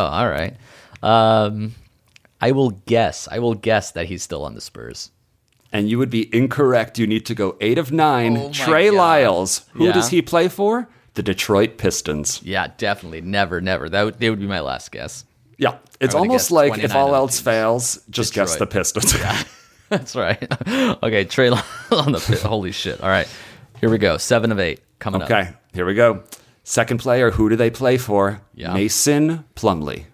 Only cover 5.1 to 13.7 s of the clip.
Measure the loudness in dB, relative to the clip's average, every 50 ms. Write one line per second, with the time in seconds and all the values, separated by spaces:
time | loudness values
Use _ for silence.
5.1 | _ _ _ _ _ _ _ _ _ _ _ _ -4 -2 -2 0 0 0 0 0
6.1 | 0 -2 -2 0 2 2 2 2 2 2 2 4 4 2 0 -2 -2 0 0 2
7.1 | 0 0 -2 -4 -4 -2 -2 -2 -2 -2 0 0 0 0 0 0 0 2 4 4
8.1 | 4 2 2 2 0 0 -2 -4 -6 -4 0 2 4 4 4 4 4 4 4 4
9.1 | 4 4 4 4 2 0 0 -2 -4 -6 -8 _ -2 2 2 4 4 2 2 2
10.1 | 2 0 0 2 2 2 2 0 0 0 0 0 0 -2 -4 -8 _ _ _ _
11.1 | -8 -4 -2 -2 -2 -2 0 2 4 4 4 2 0 -2 -2 -2 -2 -2 -4 -4
12.1 | -4 -4 -4 -6 -6 -6 -6 -4 -4 -4 -4 -4 -6 -4 -4 -2 -2 -4 -8 -12
13.1 | -12 -10 -8 -2 0 0 0 0 -2 -2 -2 -2